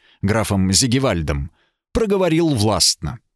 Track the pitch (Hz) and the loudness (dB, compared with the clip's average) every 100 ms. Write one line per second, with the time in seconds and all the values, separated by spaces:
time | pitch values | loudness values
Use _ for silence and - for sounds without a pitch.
0 | _ _ 98 104 104 98 92 95 131 127 | _ _ -2 0 0 0 0 0 0 0
1 | 131 90 76 73 71 - _ _ _ - | 0 -2 -2 -4 -6 -12 _ _ _ -4
2 | 220 196 185 160 165 135 107 95 - - | 0 0 2 2 2 2 0 2 0 0
3 | 76 64 _ | -6 -12 _